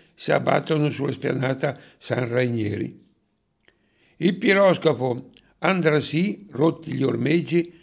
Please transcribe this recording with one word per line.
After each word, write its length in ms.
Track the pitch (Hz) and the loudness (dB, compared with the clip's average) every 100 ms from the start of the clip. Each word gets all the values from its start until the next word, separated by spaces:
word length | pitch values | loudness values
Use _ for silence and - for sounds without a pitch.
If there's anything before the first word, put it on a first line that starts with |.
| _ | _
si 180 | - - | -8 0
abbattono 580 | 147 123 143 - 156 151 | 0 2 0 2 0 0
sulla 220 | - 139 | -2 -4
spianata 680 | 131 135 131 131 135 147 - - _ | -4 -4 -2 -2 -2 -4 -6 -14 _
San 320 | - 123 123 | -6 -4 -2
Rainieri. 720 | 120 127 117 104 104 120 - _ _ _ _ _ _ _ _ _ _ _ - | 0 0 0 -2 -4 -6 -10 _ _ _ _ _ _ _ _ _ _ _ -2
Il 180 | 170 175 | -2 0
piroscafo 960 | 214 196 196 175 160 120 127 123 - - _ - | 2 4 4 4 2 0 -2 -6 -10 -20 _ -4
Andrassy, 880 | 165 190 160 151 - 151 196 196 - | 0 2 2 2 0 0 -2 -4 -8
rotti 420 | - 160 - - | 0 0 0 -6
gli 100 | 127 | -2
ormeggi, 680 | 131 117 127 170 135 170 170 - | -2 0 0 0 2 0 -2 -8